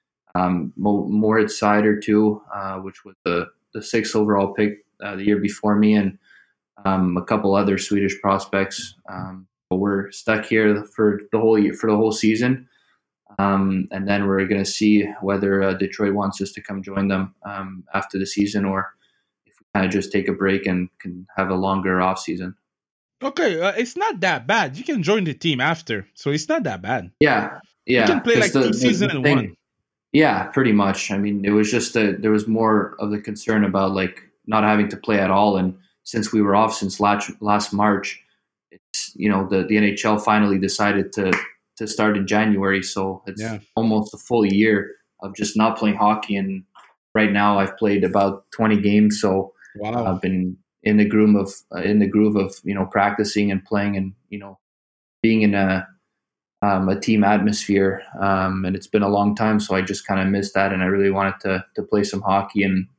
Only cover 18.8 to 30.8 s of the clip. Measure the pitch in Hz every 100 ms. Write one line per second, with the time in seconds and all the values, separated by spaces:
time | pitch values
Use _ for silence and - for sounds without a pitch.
18.8 | - - _ _ _ _ _ _ _ 98
19.8 | 95 95 95 101 95 92 98 98 98 90
20.8 | 90 _ 98 90 92 - 95 92 95 95
21.8 | 92 92 92 92 - 90 90 - _ _
22.8 | _ _ _ _ 269 277 294 165 185 196
23.8 | 247 339 440 233 185 147 117 220 156 143
24.8 | 262 269 156 214 175 135 170 135 151 160
25.8 | - 107 95 - 143 147 156 311 170 95
26.8 | 95 123 90 _ 151 113 104 - _ _
27.8 | - 123 - 311 233 233 214 135 120 117
28.8 | 127 170 202 151 143 135 101 90 _ _
29.8 | _ _ _ 143 151 95 90 - 123 104